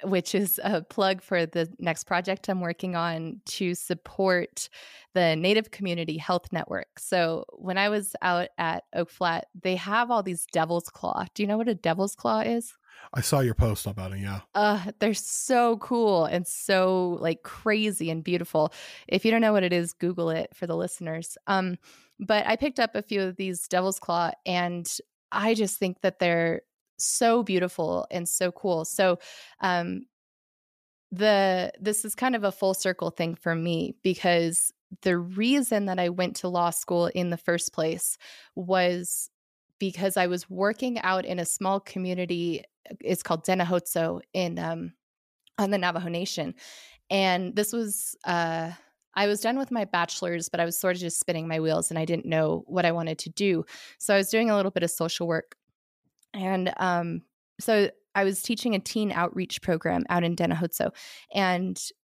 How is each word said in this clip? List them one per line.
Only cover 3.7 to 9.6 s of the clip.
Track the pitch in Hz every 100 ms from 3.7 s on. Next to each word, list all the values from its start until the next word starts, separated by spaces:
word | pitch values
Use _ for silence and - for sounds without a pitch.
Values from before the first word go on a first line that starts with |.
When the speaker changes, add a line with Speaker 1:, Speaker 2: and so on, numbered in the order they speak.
| 175
Speaker 1:
support | - 170 - - 190 180 175 - - - - - -
the | 185 170 160
Native | 180 214 220
Community | - 196 170 165 156
Health | 147 180 -
Network. | 165 - 92 - -
So | - 180 165 165 -
when | - 185 185
I | 202
was | 208 202 -
out | 185 175 180 -
at | 170 175 - -
Oak | 170
Flat, | - 175 165 - 180